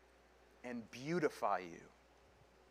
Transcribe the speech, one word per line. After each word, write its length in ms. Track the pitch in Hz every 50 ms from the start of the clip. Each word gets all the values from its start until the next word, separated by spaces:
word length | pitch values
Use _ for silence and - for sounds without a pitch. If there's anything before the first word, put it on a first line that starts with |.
| - - - - - - - - - - - - -
and 260 | 123 120 120 110 -
beautify 680 | - 120 131 151 170 180 156 135 - - 117 104 98 90
you 220 | 92 85 82 - - - - - - - - - - - - - - - - - - -